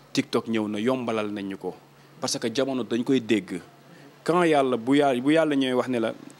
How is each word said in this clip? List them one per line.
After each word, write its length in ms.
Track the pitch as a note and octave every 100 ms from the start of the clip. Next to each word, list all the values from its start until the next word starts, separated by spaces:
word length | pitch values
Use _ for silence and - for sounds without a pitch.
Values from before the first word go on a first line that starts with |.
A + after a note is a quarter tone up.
| -
TikTok 340 | - - B2+ A2+
ñëw 200 | A2 G#2+
na, 120 | G#2+
yombalal 520 | A2+ C3 A#2 A2+ G#2+
nañ 180 | G#2 G2
ñu 80 | F#2+
ko. 180 | F#2 - - - - -
Parce 180 | - -
que 160 | A#2+
jamono 300 | A2+ C3 B2+
dañ 180 | A2 A#2
koy 200 | B2 C3+
dégg. 400 | A2 A2 F#2 F2+ - - - - - - -
Quand 180 | F3
Yàlla, 320 | E3+ D3 C3+ B2
bu 200 | A2+ C#3+
Yà-, 180 | C#3+ B2
bu 100 | C3+
Yàlla 240 | D#3+ D#3+ C#3+
ñëwee 180 | C3
wax 140 | B2+ A#2+
ne 120 | B2
la, 140 | A2+ - -